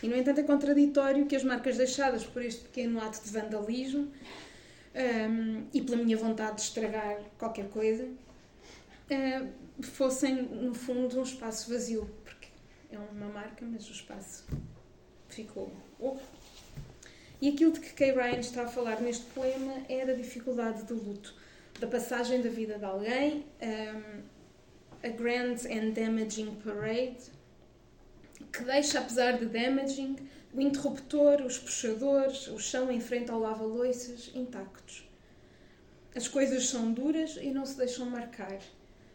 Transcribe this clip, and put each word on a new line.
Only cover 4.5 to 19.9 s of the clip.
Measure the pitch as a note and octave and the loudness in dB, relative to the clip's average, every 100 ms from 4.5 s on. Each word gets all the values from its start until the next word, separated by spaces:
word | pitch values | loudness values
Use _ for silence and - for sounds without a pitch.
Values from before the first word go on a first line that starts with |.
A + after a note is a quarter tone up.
| - - - - | -20 -20 -20 -10
ahm, | - B3+ A3+ A3 A3+ A3+ A3 - | -2 2 2 2 2 0 -2 -2
e | C#4 | -2
pela | - A#3 | 2 2
minha | A#3 A3 | 4 4
vontade | A3+ A3 G#3+ G#3 | 2 0 -2 -2
de | |
estragar | - A#3 G#3+ G#3+ G#3 G#3 - - | -4 -2 -2 -2 -2 -4 -8 -8
qualquer | A3+ A3+ G3 | -6 -4 -6
coisa, | A3 A3 A3+ B3+ B3+ - - - - - - - - - | 0 2 2 -2 -10 -16 -20 -20 -20 -20 -20 -20 -20 -4
eh, | C4+ C4+ C4 C4+ - - - | 0 0 0 -4 -10 -14 -12
fossem, | - - C4 - C4+ | -10 0 2 4 2
no | C4 B3+ A3+ B3 | 2 0 -2 -2
fundo, | A#3 B3+ B3 B3+ B3+ | -2 -2 0 0 0
um | |
espaço | B3 - A3+ A3 A#3 | -2 -4 -6 -6 -4
vazio, | A#3+ G#3 A3 G#3 - | -4 -2 -2 -4 -10
porque | - - - - - - - | -18 -20 -20 -20 -20 -20 -16
é | G#3+ | -14
uma | G#3 G#3 G#3 | -12 -10 -10
marca, | G#3 - - A#3 | -10 -12 -12 -10
mas | A3+ - | -8 -10
o | |
espaço | - - G3+ - - - - - - - - - - - | -14 -14 -14 -14 -16 -8 -8 -8 -16 -20 -20 -20 -20 -18
ficou | - A3 G3 - - - - | -14 -12 -10 -10 -12 -18 -6
oco. | B3+ C4+ - - - - - - - - - - - - | -6 -6 -12 -20 -20 -20 -18 -16 -16 -18 -20 -20 -20 0
E | C#4+ | 0
aquilo | C#4+ D#4+ | 6 6
de | D#4 | 4
que | - | -4
Kay | - C4+ | 2 4
Ryan | B3+ A#3+ B3 | 6 2 0
está | A3+ A#3+ | -2 -4
a | A#3+ | -4
falar | B3 A#3 A3 | -2 -2 0
neste | A#3+ A3+ - | -2 -2 -6
poema | C4 C4 C4 C4 C4+ | -2 0 0 -4 -6
é | - | -4